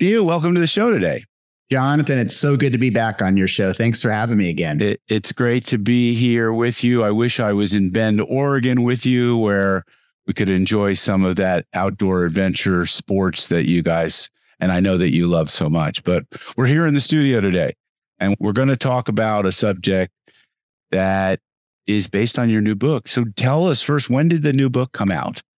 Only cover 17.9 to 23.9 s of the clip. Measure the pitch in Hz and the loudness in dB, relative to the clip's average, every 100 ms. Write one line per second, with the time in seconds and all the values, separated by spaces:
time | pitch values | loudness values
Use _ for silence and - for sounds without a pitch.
17.9 | _ _ - 98 101 107 104 135 131 135 | _ _ -4 -2 0 -2 0 0 0 0
18.9 | 123 - 110 110 107 98 - 107 92 95 | -2 -2 -2 0 0 0 0 0 -2 0
19.9 | 95 90 _ _ _ _ _ _ _ _ | 0 -2 _ _ _ _ _ _ _ _
20.9 | 95 95 95 95 95 _ _ _ _ - | -2 0 0 0 -2 _ _ _ _ -2
21.9 | 107 92 98 117 - 117 107 104 104 139 | -2 0 -2 -2 0 0 2 0 0 0
22.9 | 139 - - 117 - 127 147 180 139 - | -2 -2 -4 -4 -2 0 2 2 0 0